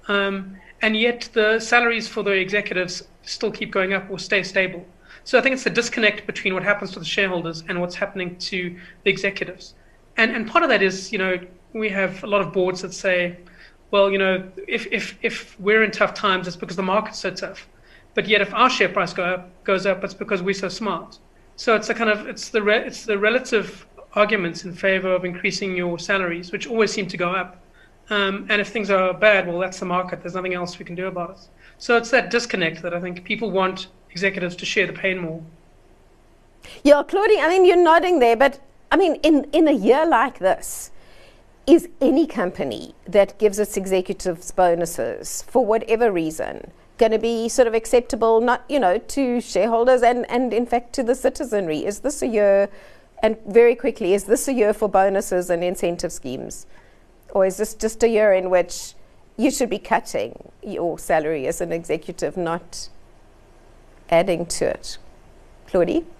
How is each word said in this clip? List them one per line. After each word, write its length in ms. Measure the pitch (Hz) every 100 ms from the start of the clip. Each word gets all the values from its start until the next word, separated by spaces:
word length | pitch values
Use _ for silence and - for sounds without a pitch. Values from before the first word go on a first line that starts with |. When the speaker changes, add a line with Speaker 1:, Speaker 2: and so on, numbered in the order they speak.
| -
Speaker 1:
Um, 500 | 202 196 196 190 - - -
and 160 | 220 220
yet 320 | 240 233 -
the 260 | 226 214 220
salaries 480 | 220 240 240 226 226
for 160 | 226
the 80 | 202
executives 720 | 196 185 208 202 185 180 - - _
still 260 | - - 214
keep 220 | - 220
going 200 | 196 185
up 160 | 196 190
or 100 | 190
stay 240 | - 202
stable. 420 | 180 196 185 175 - _ - -
So 120 | - 254
I 60 |
think 120 | 262
it's 100 | 262
the 60 | 202
disconnect 560 | 240 233 - 214 208 -
between 280 | - 202
what 80 | 185
happens 300 | 190 202 190
to 80 | 165
the 40 |
shareholders 600 | 165 - 196 180 165 160 -
and 120 | 180
what's 160 | 175 -
happening 400 | 196 196 180 175
to 400 | - 190 180 175 - -
the 80 | 202
executives. 640 | 190 202 190 180 180 - _ _ _ _ -
And, 140 | 226
and 180 | 247 220
part 160 | 330
of 60 | 320
that 120 | 214
is, 300 | 190 185 -
you 60 | 202
know, 200 | 190 180 - - _
we 140 | 220 220
have 340 | 196 190 -
a 20 | 220
lot 140 | 202
of 120 | 165
boards 280 | 190 185 185
that 120 | 180
say, 420 | - 190 180 175 175 - - - _ _
"Well, 200 | 202 196
you 80 | 196
know, 300 | 190 185 185 - -
if, 200 | 233 -
if, 280 | 233 - -
if 380 | 233 - - -
we're 220 | 190 220
in 80 | 220
tough 240 | 220 202
times, 320 | - 208 185 180
it's 100 | -
because 200 | - 175
the 60 |
market's 360 | 190 202 214 -
so 120 | 185
tough. 380 | 180 180 - - _ _ - _
But 120 | - -
yet 140 | 208
if 140 | 196
our 160 | 220 254
share 180 | 262 185
price 240 | 196 170
go 120 | -
up, 400 | 175 180 - -
goes 200 | - 190
up, 180 | 196 190
it's 120 | 196
because 280 | - 208 196
we're 120 | 180
so 140 | 190 185
smart." 500 | - 214 165 - - _ _ _ -
So 180 | - 214
it's 140 | 220
a 40 |
kind 140 | 220 220
of, 180 | 208 -
it's 200 | - -
the 140 | 220
re-, 160 | 202 208
it's 260 | - -
the 140 | - 202
relative 680 | 208 247 262 214 190 - - - -
arguments 500 | 202 208 214 170 160
in 80 | 185
favor 400 | 175 196 190 185
of 120 | 180
increasing 520 | 180 175 202 185 196 180
your 220 | 175 170
salaries, 520 | - 196 180 170 180
which 160 | 208 -
always 260 | 226 208
seem 140 | - 185
to 80 | 170
go 160 | 175
up. 300 | 185 185 - - _ _ _ -
Um, 360 | 208 196 196 202
and 120 | 208
if 80 | 196
things 220 | 233 202
are 220 | 190 185
bad, 340 | 170 214 202 180
well, 120 | 170
that's 200 | 190 -
the 60 |
market. 380 | 185 180 180 170
There's 120 | 180
nothing 200 | 185 185
else 240 | 180 175 -
we 60 | 170
can 80 |
do 140 | 175 190
about 220 | 185 170
it. 180 | - - _ - _
So 200 | - 233
it's 140 | 233
that 200 | 254 175
disconnect 520 | 240 233 196 165 170
that 120 | 180
I 60 | 175
think 220 | 180 175
people 280 | - 214 226
want 380 | 185 185 185 - _ _
executives 460 | 170 196 190 175 175
to 80 |
share 220 | - 220 180
the 80 |
pain 240 | - 196 185
more. 240 | 165 160 160 - _ _ _ _ _ _ _ _ _ _ - -
Speaker 2:
Yeah, 200 | 277 285 -
Claudine, 340 | 381 415 415
I 80 | 302
mean, 180 | 370 359
you're 100 | 359
nodding 420 | 339 330 359 339
there, 160 | 233
but, 240 | 226 269 - - _ _
I 60 | 294
mean, 200 | 370 269
in, 280 | 302 294 -
in 160 | 311 311
a 40 |
year 340 | 262 202 262 320
like 320 | 247 262 -
this, 520 | 185 156 - - - - - - - - _ _ -
is 220 | 330 - -
any 260 | 269 277 320
company 680 | - 180 - 139 107 - - -
that 320 | 202 196 -
gives 200 | 214 202
its 180 | 208 -
executives 720 | 190 190 185 190 185 165 -
bonuses 920 | - 180 170 170 170 117 - - -
for 220 | - -
whatever 460 | 214 220 - 220 240
reason 600 | 180 160 160 - - - - _ -
gonna 220 | 226 220
be 300 | 226 233 226
sort 200 | - 233
of 60 |
acceptable, 680 | 220 220 247 240 240 226 226
not, 240 | 233 240 -
you 120 | 277
know, 160 | 190 208
to 420 | - 277 254 240
shareholders 600 | - 185 220 226 247 254
and, 260 | 233 247 -
and 240 | 247 254
in 100 | 214
fact 300 | 240 240 240
to 80 | -
the 120 | 233
citizenry? 720 | 269 262 - 277 208 175 151
Is 160 | - 202
this 220 | 269 294
a 40 | 269
year, 440 | 214 202 196 202 - - - _ -
and 140 | 220 220 -
very 300 | 214 240 247
quickly, 380 | - - 180
is 100 | 202
this 240 | 190 226 -
a 40 |
year 180 | 247 208
for 160 | 214 208
bonuses 600 | 190 196 196 202 180 175
and 120 | 170
incentive 480 | 180 185 175 175 170
schemes? 560 | - 131 131 - - - - - _ _ _ -
Or 140 | 202
is 140 | 190 185
this 160 | 208
just 280 | - 220 -
a 60 | 233
year 240 | 220 214
in 160 | 185 185
which 460 | 180 175 - - - - - _ -
you 140 | 254
should 180 | 262 240
be 100 | 208
cutting 720 | - - - 127 110 - - _
your 360 | - 190 170 147
salary 480 | - 160 151 160 131
as 140 | 165
an 120 | 170
executive, 680 | 165 165 156 - 170 147 185
not 500 | 165 170 170 - - - - - - - - - - - - - -
adding 380 | 165 190 170 170
to 180 | -
it? 320 | 139 - - - - - - - - - -
Claudie? 400 | 185 175 330 330